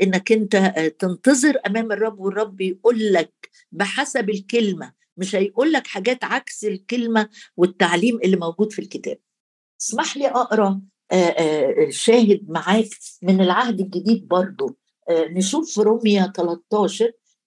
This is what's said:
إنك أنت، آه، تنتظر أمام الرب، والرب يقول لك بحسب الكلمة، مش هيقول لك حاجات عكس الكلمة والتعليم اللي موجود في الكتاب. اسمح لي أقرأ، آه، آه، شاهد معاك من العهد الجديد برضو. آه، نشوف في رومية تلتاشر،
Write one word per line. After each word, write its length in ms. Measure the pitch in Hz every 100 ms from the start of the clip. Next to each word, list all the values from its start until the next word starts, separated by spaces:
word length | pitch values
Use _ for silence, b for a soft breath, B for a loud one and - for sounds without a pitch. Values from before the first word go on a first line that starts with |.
إنك 280 | 190 185 -
أنت، 240 | 220 208 202
آه، 320 | 190 170 160
تنتظر 720 | - 185 180 262 277 294 254 -
أمام 240 | 214 226
الرب، 280 | 202 220 202
والرب 420 | 190 190 220 190
يقول 520 | 190 180 233 226 214
لك 200 | 185 160 _ - b b
بحسب 580 | 160 196 220 285 254 202
الكلمة، 640 | 208 - 233 214 165 131 _ _ -
مش 180 | 185 208
هيقول 360 | 196 233 294
لك 160 | 285 -
حاجات 360 | 202 196 254
عكس 420 | - 247 - - 208
الكلمة 640 | 196 - 247 233 220 214 B B -
والتعليم 640 | 180 - 175 175 226 233
اللي 140 | 185 185
موجود 340 | 170 165 214
في 80 | -
الكتاب. 380 | - 156 - - _ _ _ _ _ -
اسمح 360 | - 226 311 285
لي 100 | 277
أقرأ، 540 | 240 247 220 196 196 - _ -
آه، 40 | 185
آه، 720 | 175 160 160 151 135 - 151
شاهد 560 | - - 233 208 196 -
معاك 400 | 160 175 214 220 - - -
من 180 | 180 190
العهد 380 | 185 185 247 185
الجديد 480 | 190 175 190 226 -
برضو. 500 | 180 190 - 135 - _ _ -
آه، 180 | 165 160
نشوف 420 | 175 190 294 320 208
في 60 |
رومية 520 | 214 226 220 202 180 -
تلتاشر، 760 | 170 170 - 214 185 - 233 233 _ _